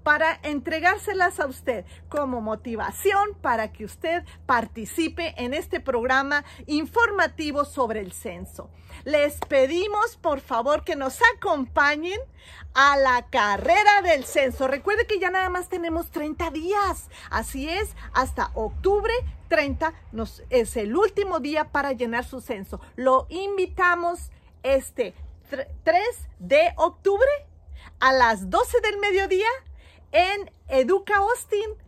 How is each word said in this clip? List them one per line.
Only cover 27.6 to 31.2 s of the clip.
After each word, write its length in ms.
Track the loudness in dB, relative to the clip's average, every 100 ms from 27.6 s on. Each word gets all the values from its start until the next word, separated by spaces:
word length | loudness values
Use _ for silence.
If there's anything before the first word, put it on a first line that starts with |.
| -20 -20 -20 2
a 140 | 4
las 360 | 6 4 2 0
doce 320 | 0 2 2
del 160 | 2 0
mediodía 500 | 0 0 2 0 0 -4 -10 -20 -20 -20 0
en 400 | 2 2 -2 -8 _ 0
Educa 500 | 0 2 0 2
Austin 580 | 0